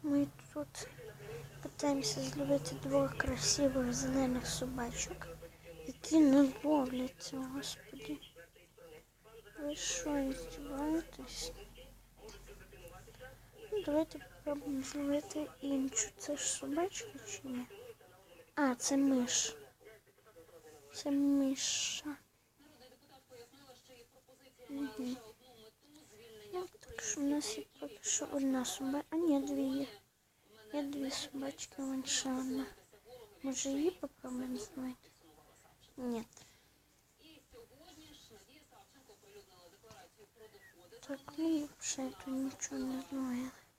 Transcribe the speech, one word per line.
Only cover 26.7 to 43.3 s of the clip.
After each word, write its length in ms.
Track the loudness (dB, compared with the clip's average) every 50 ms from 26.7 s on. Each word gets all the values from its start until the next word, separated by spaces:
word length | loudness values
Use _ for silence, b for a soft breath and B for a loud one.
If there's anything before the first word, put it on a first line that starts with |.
| -12 -20
так 220 | -18 -10 -10 -8
що 200 | -4 -4 -2 0
у 20 | 2
нас 340 | 2 2 2 0 -2 -6
є 60 | -6 -8 -12 _ -10
поки 200 | -10 -10 -10 -8
що 260 | -2 -2 0 0 0 -2
одна 340 | 0 2 2 4 2 2 0
соба-, 380 | -2 -2 -2 -2 0 0 0 -2 0
а 60 | 0
ні, 240 | 2 4 6 6 4
дві 240 | 4 2 0 2 2
є. 240 | 2 2 0 -2 -4 -6 -16 _ _ _ _ _ _ _ _ _ _ -20 -20 -16 -6 -4
Є 100 | -2 -2
дві 280 | -2 -2 -2 -2 -2
собачки, 640 | -2 -4 -6 -6 -6 -4 -4 -4 -6 -8 -12 -10 -6
вон 280 | -6 -4 -2 -2 -2 0
ще 240 | 0 0 0 2 0
одна. 360 | 0 0 0 -2 -2 -2 -4 -4 -8 -18 -20 _ -20 -20 _ -20 -18 -18 -18 -20 -16 -6 -4
Може, 260 | -4 -2 -2 0 0
її 220 | 2 4 2 2
попробуємо 640 | 2 0 -8 -10 -10 -12 -10 -6 -4 -4 -2 -2 -4
зловити? 520 | -4 -6 -8 -8 -6 -6 -6 -8 -10 -16 -20 -20 -20 -20 -20 -20 -20 -20 -20 -20 -20 -20 -20 -20 _ -20 -18 -12
Ні. 260 | -6 -4 -2 -2 -4 -4 -8 -14 B B B B B B B B B B _ _ _ _ _ _ _ -20 -20 -20 -20 _ _ -20 -20 -20 -20 -20 -20 -20 -20 -20 -20 -20 -20 -20 -20 -20 -20 -20 -20 -20 -20 -20 -20 -20 _ -20 -20 -20 _ -20 -20 -20 -20 -20 -20 -20 -20 -20 -20 -20 -20 -20 -20 -20 -20 -20 -20 -20 -20 -18 -18 -20 -20 _ -20 -20 _ _ -20 -20 -20 -20 -20 -20 -20 -20 -20 -20 -20 -20 -18 -8
Так, 120 | -8 -8 -8 -8 -12 -2
ну 200 | 0 4 4 4
і 120 | 4 2 -2 -8 -8
взагалі 340 | -6 -4 -2 -2 -4 -4 -6 -8 -6
тут 80 | -2 -2
нічого 480 | 0 0 -2 -2 -4 -8 -4 -2 -2
не 220 | -2 -2 -2 -4 -4 -4
зловили. 420 | -2 -2 0 0